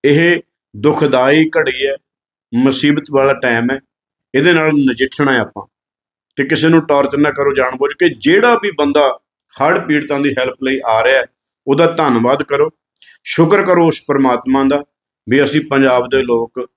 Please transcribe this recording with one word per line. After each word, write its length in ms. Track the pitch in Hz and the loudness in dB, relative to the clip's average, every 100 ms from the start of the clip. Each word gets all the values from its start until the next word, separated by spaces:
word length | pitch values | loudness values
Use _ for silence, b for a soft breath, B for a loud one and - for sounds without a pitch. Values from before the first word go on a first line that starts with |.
ਇਹ 380 | 139 143 170 170 - _ _ 104 | 2 2 2 0 -6 _ _ -4
ਦੁਖਦਾਈ 720 | 139 147 147 127 131 156 160 | -2 0 0 2 2 2 2
ਘੜੀ 360 | 165 135 127 135 | 0 -4 -4 -6
ਹੈ, 100 | 139 _ _ _ _ _ | -6 _ _ _ _ _
ਮੁਸੀਬਤ 580 | 117 135 131 147 147 143 | 0 0 0 0 -2 -2
ਵਾਲਾ 220 | 139 135 | 0 0
ਟਾਈਮ 360 | 131 131 117 120 | 0 -2 -2 -2
ਹੈ, 80 | 135 _ _ _ _ _ | -6 _ _ _ _ _
ਇਹਦੇ 200 | 131 165 | 0 2
ਨਾਲ 180 | 165 156 147 | 2 2 0
ਨਜਿੱਠਣਾ 540 | 135 117 131 - 143 | 0 -2 -4 -2 0
ਹੈ 60 | 127 | 0
ਆਪਾਂ, 260 | 107 - 98 _ _ _ _ _ _ - | -2 -8 -20 _ _ _ _ _ _ -8
ਤੇ 60 | 135 | -4
ਕਿਸੇ 240 | 156 156 | 0 2
ਨੂੰ 120 | 165 151 | 2 2
ਟਾਰਚਰ 320 | 143 139 147 | 0 0 0
ਨਾ 140 | 147 | -2
ਕਰੋ 220 | 143 143 135 | 0 -2 0
ਜਾਣ 200 | 127 131 | -2 -2
ਬੁੱਝ 160 | 139 | -4
ਕੇ। 160 | - 175 | 0 -2
ਜਿਹੜਾ 440 | 110 - 190 240 233 | 0 0 2 2 0
ਵੀ 80 | 202 | -2
ਬੰਦਾ 360 | 165 143 147 139 - _ _ _ - | -2 0 2 0 -2 _ _ _ -4
ਹੜ੍ਹ 220 | 139 185 | 0 0
ਪੀੜਤਾਂ 400 | 170 151 143 143 | -2 -4 -2 -4
ਦੀ 140 | 143 127 | -2 -2
ਹੈਲਪ 240 | 131 - | -6 -4
ਲਈ 160 | 131 135 117 | -4 -4 0
ਆ 180 | 110 | 0
ਰਿਹਾ 160 | 113 135 | 2 0
ਹੈ, 60 | 120 _ _ _ - | -2 _ _ _ -2
ਉਹਦਾ 180 | 139 165 | 2 2
ਧੰਨਵਾਦ 520 | 165 151 120 117 135 | 2 0 0 0 0
ਕਰੋ, 260 | 143 139 156 _ _ _ b b - | -2 -2 -2 _ _ _ b b -10
ਸ਼ੁਕਰ 380 | - 165 196 196 | 0 2 2 2
ਕਰੋ 220 | 175 165 | 2 2
ਉਸ 140 | - - | 0 -4
ਪਰਮਾਤਮਾ 560 | 139 135 120 131 135 | -2 0 -2 -2 0
ਦਾ 200 | 135 143 143 _ _ _ - | 0 0 -4 _ _ _ -2
ਵੀ 160 | 131 | 0
ਅਸੀਂ 180 | 139 151 151 | 2 0 -2
ਪੰਜਾਬ 400 | 139 135 127 120 | 0 2 2 0
ਦੇ 120 | 135 | -2
ਲੋਕ 440 | 123 117 117 - 123 | 0 -2 -4 -10 -14